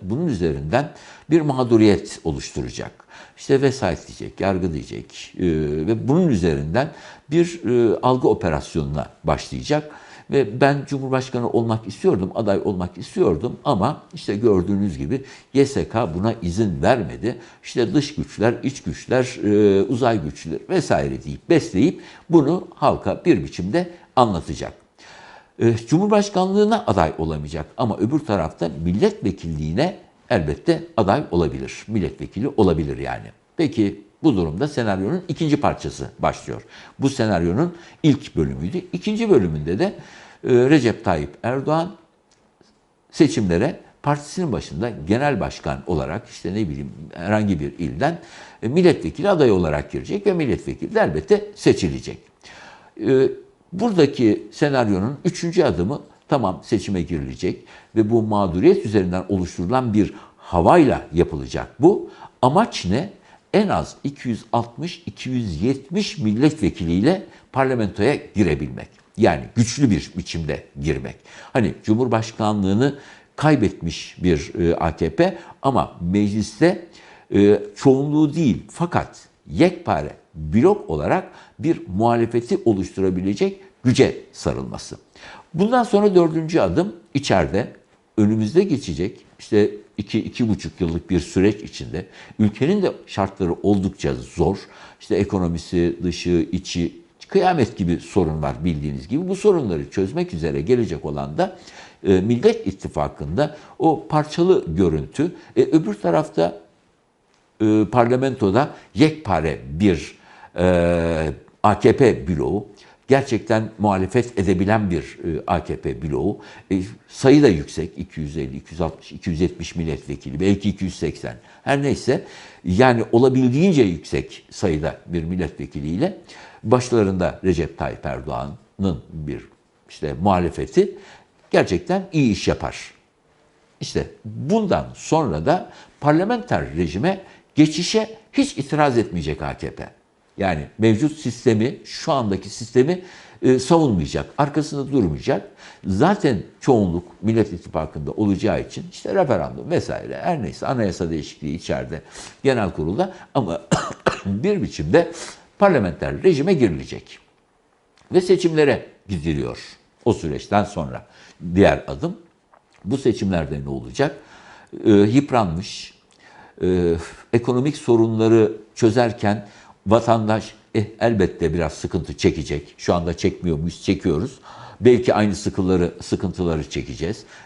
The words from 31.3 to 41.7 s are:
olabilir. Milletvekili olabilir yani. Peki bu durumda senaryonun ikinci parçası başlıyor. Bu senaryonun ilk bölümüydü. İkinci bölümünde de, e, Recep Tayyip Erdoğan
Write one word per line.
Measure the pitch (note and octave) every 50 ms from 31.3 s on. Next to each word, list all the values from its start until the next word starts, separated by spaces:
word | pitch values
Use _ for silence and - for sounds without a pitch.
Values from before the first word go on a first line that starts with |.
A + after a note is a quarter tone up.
olabilir. | - F2 E2 C#2+ B1+ C2 C2+ - - - - -
Milletvekili | A2 G#2+ E2+ C#2 - - C#2+ - - F#2 A#2 C#3+
olabilir | C#3 - G#2 F#2+ E2 D#2+ D#2+ C#2 C2 B1
yani. | C#2 B1+ B1 A1 G#1 G#1+ - _ _ _ _ -
Peki | E3 C#3+ - A#2 G#2 G2 - - - _ _ _ -
bu | D#3+ A#2
durumda | F#2 F2 D#2 D2+ F#2 C#3 D3+
senaryonun | D3+ C3+ A#2 G#2+ G2 F#2 F#2+ G#2+ D#3+ F#3 F3 -
ikinci | D3 - E3 D3+ D3 D3
parçası | - F2+ D#2 - - D2 - - C#2 - - -
başlıyor. | - D#2 C2+ - - C2+ A#1 A1 - - - - - - - -
Bu | - C#3
senaryonun | C3+ - A2+ G#2+ G2 E2+ E2+ E2+ F2 A#2 E3 F3+ E3+ - - - - _ -
ilk | D#3 C3 - - - -
bölümüydü. | E2 D#2 C2+ C2 C2 D#2 F#2 E3 F3+ - - -
İkinci | F3 - G#3 G#3+ G#3+ A#3 G#3+
bölümünde | F#3 B2 F#2+ E2+ D#2 D2+ D2 D#2 F#2 A2
de, | F3
e, | G3+ - - - - - - - - - _ -
Recep | - B2 A#2+ B2 C3+ D#3 D3+ A#2 A2+ F#2+ - -
Tayyip | G#2 F2 D2+ D2 - - - -
Erdoğan | A#2 B2+ C#3 C3 D3+